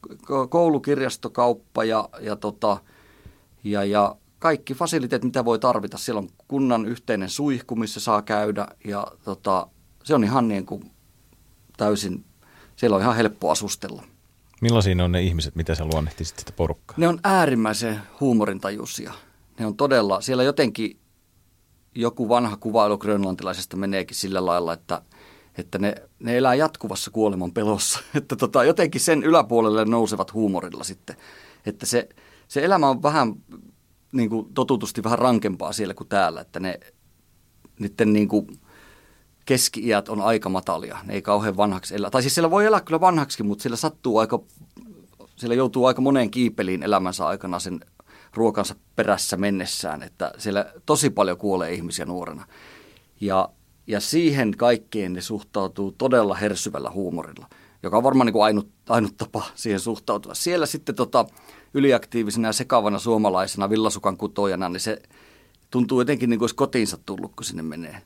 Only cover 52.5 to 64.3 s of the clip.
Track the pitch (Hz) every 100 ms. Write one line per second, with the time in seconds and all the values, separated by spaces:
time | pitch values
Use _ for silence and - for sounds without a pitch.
52.5 | - - - - - _ _ 101 95 95
53.5 | _ _ _ - 104 - 160 170 139 113
54.5 | 101 120 117 - 110 95 90 90 107 -
55.5 | 104 95 - 98 - 131 127 104 92 104
56.5 | 95 - - 62 85 92 85 78 - -
57.5 | - - _ 92 104 127 131 120 107 107
58.5 | 107 101 _ - 117 110 - 107 110 -
59.5 | - 117 98 98 110 - 104 - - 175
60.5 | 175 151 147 - 113 117 127 110 - -
61.5 | - - 139 139 120 - 120 107 107 113
62.5 | 110 127 123 104 98 120 110 104 92 98
63.5 | - 98 110 110 95 101 90 104